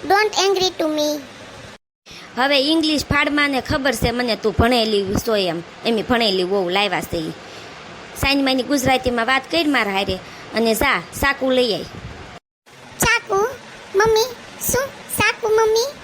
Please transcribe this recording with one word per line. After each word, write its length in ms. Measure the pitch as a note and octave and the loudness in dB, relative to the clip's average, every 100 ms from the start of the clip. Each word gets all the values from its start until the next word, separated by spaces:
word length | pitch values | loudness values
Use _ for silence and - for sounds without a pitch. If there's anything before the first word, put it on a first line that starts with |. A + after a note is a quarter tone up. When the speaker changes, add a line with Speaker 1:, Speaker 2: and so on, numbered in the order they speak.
| D4 | 4
Speaker 1:
don't 400 | G4 G#4+ - F#4+ | 2 4 2 2
angry 340 | F#4+ F#4 - | 2 0 0
to 180 | D#4+ D#4 | -2 0
me. 200 | D4+ D4 C4+ - - - - - _ _ - - - - | -2 -2 -8 -18 -18 -18 -18 -20 _ _ -20 -20 -12 -2
Speaker 2:
હવે 220 | C4+ C#4+ | 2 4
ઇંગ્લિશ 440 | C#4 E4 D#4 D4 | 4 2 2 0
ફાડમાં 460 | - C#4+ D4 D4 C#4+ | 0 0 2 2 2
ને 120 | C4+ | 0
ખબર 340 | - D4+ C4+ A3+ | -2 0 0 0
છે 160 | A#3+ | 0
મને 240 | A#3+ B3 G#3 | 0 -2 0
તું 200 | A3 F3+ | 0 2
ભણેલી 560 | A#3 B3 A3 G#3 F#3+ G3+ - | 4 4 2 2 0 -2 0
છો 80 | G#3+ | 0
એમ, 280 | F3+ E3 E3 - A3 | 0 -2 -8 -6 -2
એમ 160 | A3+ | -2
ભણેલી 420 | F3+ A#3 A3+ F#3 | 2 2 2 2
વહુ 260 | F3+ G3+ F3+ | 0 0 2
લાવ્યા 320 | F#3+ G#3 E3+ | 0 0 -2
છે 160 | E3 E3+ | -2 -4
ઈ. 120 | D#3+ D#3 - - - - - - - - | -6 -10 -16 -16 -16 -18 -18 -18 -16 -2
સાઈન 240 | C4+ C#4 C4+ | 2 4 2
માની 180 | C4 | 2
ગુજરાતીમાં 640 | A#3+ C#4+ C4 C4 B3+ A#3+ A3+ | 2 0 4 2 2 0 2
વાત 160 | C4 C4 | 0 2
કરી 120 | D#4+ | 0
મારા 280 | D4+ C4+ G3+ | 2 2 2
હારે 240 | G3 G3+ F#3 - - - A3 | 0 -2 -4 -8 -16 -6 0
અને 200 | A3+ G#3+ | 2 2
જા, 280 | C#4+ G3+ - - | 2 0 -4 -2
સાકુ 320 | C#4 C#4 C4 | -2 0 2
લઈ 220 | B3+ B3 | 2 2
આય. 100 | F3+ - - - - - - _ _ _ - - - | -2 -6 -12 -14 -14 -16 -18 _ _ _ -20 -20 -2
Speaker 1:
ચાકુ? 480 | A4+ A#4 - G4 A4 C5 - - - G4 | 2 2 2 0 0 -4 -16 -20 -2 2
મમ્મી, 280 | A4 A4 B4 A#4+ - - - | 4 4 2 -4 -16 -8 -2
શું 140 | B4 C5+ - - - | -2 -2 -8 -10 0
સાકુ, 300 | G#4 A#4 A4 | 0 2 2
મમ્મી? 380 | G#4+ A4 A4 C5 - | 4 4 2 0 -6